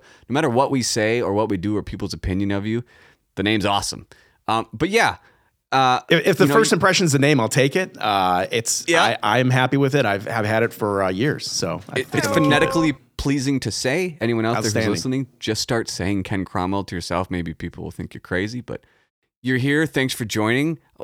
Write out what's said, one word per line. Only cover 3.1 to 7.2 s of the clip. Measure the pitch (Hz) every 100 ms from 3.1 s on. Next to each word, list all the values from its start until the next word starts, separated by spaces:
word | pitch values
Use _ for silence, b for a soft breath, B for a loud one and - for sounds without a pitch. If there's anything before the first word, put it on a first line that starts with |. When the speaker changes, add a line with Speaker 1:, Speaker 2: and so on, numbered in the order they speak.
| b _ -
Speaker 1:
the |
name's | 101 110
awesome. | 98 101 - - - b b b -
Um, | 113 -
but | 113 170
yeah, | 220 160 87 b b b _ _
uh, | 131 127 127 -
Speaker 2:
If, | 165 180
if | 180
the |
Speaker 1:
you | 180
know, |
Speaker 2:
first | 147 220
Speaker 1:
you | 185
Speaker 2:
impression's | 190 180 175
the | 139